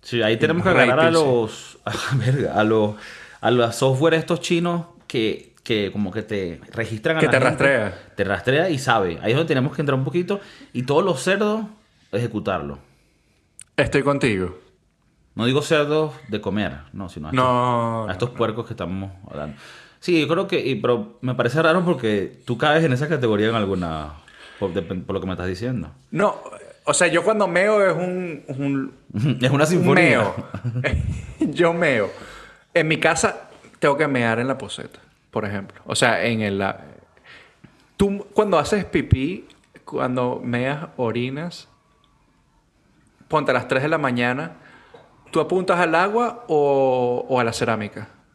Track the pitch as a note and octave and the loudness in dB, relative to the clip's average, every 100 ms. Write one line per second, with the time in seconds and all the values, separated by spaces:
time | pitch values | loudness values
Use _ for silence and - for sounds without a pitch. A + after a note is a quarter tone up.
0 | - A#2+ G#2+ A#2 D3+ E3 F#3 D#3 B2 C3 | -4 0 2 2 2 2 2 4 4 6
1 | E3 E3 D3 B2 G#2+ - - - - A2 | 4 4 4 2 0 -6 -18 -12 -8 -6
2 | - C3 A2+ C#3 F#2+ G2 G#2+ A2 G#2 G#2 | -2 0 2 0 0 2 4 4 2 -2
3 | - - - - G#2+ B2 A#2 A2+ C3+ C3 | -14 -18 -20 -4 2 4 2 2 0 4
4 | E3 D#3+ D#3+ E3 - F3 F3 E3+ E3 - | 4 2 0 -4 0 0 2 -2 -6 -16
5 | _ B2+ A2 E2 - _ - A2 G2 G#2 | _ -2 -2 -2 -10 _ -2 0 0 -2
6 | G2 A2 G#2 G#2 F#2 E2 - - A2 A2 | -4 -4 -6 -4 -4 -8 -12 -8 -6 -4
7 | D#3+ D#3+ D#3 B2+ B2 - C#3 C3 G#2 F#2 | 0 2 4 4 4 2 2 2 -2 -6
8 | - - F#2+ F#2+ B2 C#3 F#3 C#3+ C3 A2+ | -16 -4 -2 0 0 2 2 0 0 2
9 | F#2 E2 G2 B2+ E3 C#3 C3+ - C#3+ C3+ | 0 -2 0 0 2 0 0 -2 -2 0
10 | C#3 E3+ F3 G3+ - - - B2 B2+ C#3+ | -2 -2 -2 -6 -6 -20 -12 -8 0 2
11 | F#3+ E3 - G3 G#3+ G#3+ G#3+ - _ _ | 2 0 0 0 0 -2 -6 -12 _ _
12 | _ G2+ A#2+ G#2+ G#2 F#2 C#2+ C#2 - _ | _ -4 -2 -4 -2 -4 -4 -10 -16 _
13 | _ _ _ _ _ _ - - B2+ C#3+ | _ _ _ _ _ _ -10 -2 2 2
14 | C#3 C#3 C3 G2 F2 - _ _ _ _ | 2 2 2 0 -2 -6 _ _ _ _
15 | _ _ _ - A#2 C3+ - D#3 D3 D3+ | _ _ _ -4 0 0 2 0 2 0
16 | D#3 C3+ - G#2 G#2 G2+ F#2+ C#2 - G2 | -2 -6 -8 -6 -2 -2 -2 -6 -14 -14
17 | F#2 E2 D2+ C3 B2+ B2 B2 A#2+ A#2 A2+ | -12 -10 -4 2 2 2 0 0 -2 -4
18 | G#2+ F#2+ A#2+ - A2 A2+ A2+ - E2+ F#2+ | -6 -4 -6 -2 -4 -4 -10 -8 -8 -6
19 | G2 F#2 - C#2+ D2+ C#2+ - - - _ | -8 -14 -16 -12 -12 -12 -20 -20 -20 _
20 | - E3+ C#3+ E3 F#3+ E3 A2+ B2 B2 A#2+ | 0 0 2 0 0 -2 -2 -2 0 0
21 | G#2 - B2+ B2+ A#2+ C#3+ D#3+ F3 F3 D3+ | -2 -8 -6 -2 0 2 4 4 2 0
22 | A2+ G#2 F#2 - - A#2 D3+ D3+ D#3+ B2 | 2 0 -2 -8 -6 0 4 4 4 2
23 | D3 D#3 B2 G#2 G#2+ A2+ G2 F#2 E2+ D#2+ | 0 0 2 4 2 2 0 0 -2 -4
24 | D2+ D2 - - - - G2 F2+ F2 F#2 | -8 -14 -20 -20 -20 -6 -4 -4 -4 -8
25 | - F#2+ F#2+ F2+ F#2 F2+ A#2+ B2 D#2 - | -6 -6 -4 -6 -6 -6 -4 -6 -8 -14
26 | _ - G3+ - - - - - - C#3+ | _ -2 -2 -2 -12 -18 -20 -8 -2 2
27 | F3 E3 E3+ A3 F#3+ F3 G3+ G#3+ G3 D#3 | 4 2 2 2 2 2 2 4 2 0
28 | F3+ F3+ F3 D3+ - C3 C#3 C#3 C3+ - | -2 -4 -8 -10 -10 -6 -4 -4 -6 -12
29 | _ G#2 B2+ B2+ B2+ C#3 D#3 F3 C3+ C#3 | _ -2 0 2 2 2 2 2 4 4
30 | E3+ C3+ G#2 G2+ - - A#2+ A#2 B2+ - | 4 4 0 -4 -10 -8 -6 -4 -2 -2
31 | - - - - C4 C#3+ E3+ E3+ E3 B2 | -2 -6 -10 -4 -4 2 2 2 2 2
32 | F#2+ - - - - - _ E3+ D#3+ D#3 | -2 -6 -18 -20 -20 -20 _ 0 2 2
33 | D#3+ E3 G#3+ - - - - _ G3 - | 2 2 0 -2 -16 -20 -20 _ 2 2
34 | D3+ C3 A#2 A2+ B2+ C3+ G2+ - - - | 2 2 2 2 -2 -4 -8 -12 -14 -18
35 | _ _ _ A2+ G#2 G2+ G2 - - G2+ | _ _ _ -6 -4 -6 -10 -18 -6 2
36 | B2+ G#2 G#2+ A2+ G#2+ G2 G2 - C#2+ - | 2 4 0 0 -2 0 -2 -4 -16 -20
37 | _ _ - - - _ - _ _ _ | _ _ -20 -20 -20 _ -20 _ _ _
38 | G3 G3+ - - G#3 E3+ C#3+ G#3 F3+ D#3+ | 0 0 -2 0 2 2 2 -2 0 -2
39 | B2+ C3 C#3 F#3 - - _ - - C3+ | 2 0 0 -6 -14 -20 _ -20 -10 -4
40 | C3 B2+ B2 B2 A#2+ A#2+ C3 D3 E3 - | -2 -2 -2 -4 -4 -2 -2 -4 -8 -4
41 | A#2+ A2+ B2 C#3 E3+ - - _ _ _ | -2 -2 -4 -6 -10 -12 -20 _ _ _
42 | _ _ _ _ _ _ _ _ _ _ | _ _ _ _ _ _ _ _ _ _
43 | _ _ _ D#3 C#3 B2+ A#2+ C3 C#3+ D#3+ | _ _ _ 0 2 0 2 0 0 0
44 | C#3+ B2 B2 B2+ E3 - - - - - | 0 0 0 -2 -6 -14 -20 -20 -20 -20
45 | - _ - E3 D3+ F#3 F3+ F3 E3+ E3 | -20 _ -4 -2 2 0 2 2 4 2
46 | G3 A3 A#3+ - - D#3 C#3+ C#3 C3+ B2+ | 2 0 -2 -4 -2 2 4 4 2 2
47 | B2 B2 - B2+ A#2 A2+ A#2 A2 G#2 - | 0 -2 0 0 0 0 -2 -2 -4 -10
48 | G#2+ - _ | -16 -20 _